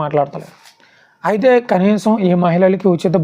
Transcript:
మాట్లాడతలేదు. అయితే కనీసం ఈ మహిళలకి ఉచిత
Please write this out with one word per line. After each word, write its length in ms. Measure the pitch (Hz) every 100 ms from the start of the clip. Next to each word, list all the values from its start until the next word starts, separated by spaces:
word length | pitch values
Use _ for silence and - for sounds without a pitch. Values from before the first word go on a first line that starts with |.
మాట్లాడతలేదు. 500 | 151 151 143 - - - - _ _ _ _ _
అయితే 360 | 170 208 254 247
కనీసం 580 | 240 185 196 208 220 220
ఈ 140 | 185
మహిళలకి 540 | 180 175 170 190 190 196
ఉచిత 280 | 170 185 175